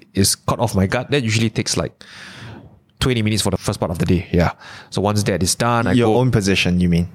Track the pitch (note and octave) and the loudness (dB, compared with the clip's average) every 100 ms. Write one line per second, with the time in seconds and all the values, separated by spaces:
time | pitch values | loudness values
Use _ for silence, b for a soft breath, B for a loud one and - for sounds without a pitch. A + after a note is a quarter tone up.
0 | - G2 F#2+ - - C#3 A#2 - F#2+ B2 | -6 -2 0 -2 -4 -2 0 0 0 0
1 | - D3 A2+ A2 A2+ - - - D2 - | -2 -2 0 0 0 -2 -2 -4 -4 -8
2 | B B B B B B B - _ - | B B B B B B B -20 _ -4
3 | C3+ A#2+ G#2+ G#2+ G2+ F#2 - G2+ D#2+ E2+ | 0 0 0 0 0 -2 -2 -2 -4 -2
4 | F2+ F2+ - E2+ E2 - B B B - | 0 0 2 0 0 -2 B B B -2
5 | G2 G#2 G2+ F2+ F#2 - A#2 A#2+ A#2+ B2 | 0 0 0 0 0 0 0 0 2 2
6 | A2+ A2+ B2+ A2+ G2 F#2 F2+ F2+ F2+ E2+ | 4 4 2 2 2 2 2 2 4 2
7 | E2+ | 0